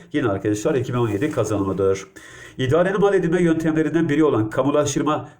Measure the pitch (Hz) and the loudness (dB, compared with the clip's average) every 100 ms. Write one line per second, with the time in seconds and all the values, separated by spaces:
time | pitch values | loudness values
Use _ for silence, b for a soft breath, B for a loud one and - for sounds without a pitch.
0 | B 147 120 98 107 104 147 143 117 123 | B -4 -2 -2 -2 -2 0 -2 -2 -2
1 | 120 - 151 - 107 104 98 92 95 95 | -2 -2 -2 -2 -2 -2 -2 0 0 0
2 | - B B B B - 127 156 185 190 | -6 B B B B -6 0 2 2 2
3 | 202 196 170 175 170 160 165 156 151 165 | 2 2 2 2 2 2 0 0 0 0
4 | 139 147 151 117 110 - 135 147 143 147 | 0 2 2 2 0 -2 0 2 0 0
5 | 143 147 B B | 0 -2 B B